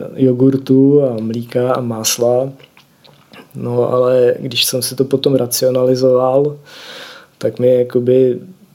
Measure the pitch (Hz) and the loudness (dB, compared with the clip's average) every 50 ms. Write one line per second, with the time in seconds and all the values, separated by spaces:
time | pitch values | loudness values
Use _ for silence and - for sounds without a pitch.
0 | - - - - 131 131 123 120 131 135 135 131 - - 131 135 135 139 143 147 | -10 -12 -2 0 2 2 4 4 2 2 2 0 0 2 2 4 4 4 4 4
1 | 139 131 117 110 110 113 113 120 120 - - 127 123 127 127 131 123 117 113 110 | 2 2 -2 -4 -4 -6 -6 -6 -8 -6 -4 -2 -2 0 -2 -2 -4 -6 -6 -6
2 | 113 - - - 120 120 123 123 135 139 139 - - _ _ - _ _ _ _ | -4 -6 -4 0 0 0 2 0 0 -4 -6 -12 -20 _ _ -20 _ _ _ _
3 | _ - _ _ _ _ - - - _ - - 120 120 120 123 120 - 127 127 | _ -20 _ _ _ _ -20 -20 -20 _ -14 -10 -8 -4 -2 -2 -2 0 0 0
4 | 127 127 127 127 123 120 123 - - 131 117 - - - - 127 120 - 127 131 | 2 2 2 4 2 2 2 0 -4 -6 -4 -2 -2 -2 -2 -4 -6 -6 -4 -4
5 | 135 135 139 131 - 143 139 127 123 120 - - 131 127 127 131 127 127 131 123 | -2 0 -2 0 0 0 0 0 0 -2 -2 -2 0 0 0 2 2 2 2 2
6 | 131 131 127 123 127 127 127 139 143 147 147 143 - - - - - - - - | 2 2 2 2 2 2 2 2 0 0 -2 -8 -14 -20 -20 -20 -20 -20 -18 -18
7 | - - - - - _ _ _ - 101 - - 123 127 127 123 123 123 - 123 | -20 -20 -20 -20 -20 _ _ _ -6 -6 -4 0 2 2 2 2 2 0 -2 -2
8 | 123 120 127 131 131 127 120 107 - - - - _ _ _ | 0 2 2 4 2 2 0 -2 -8 -14 -20 -20 _ _ _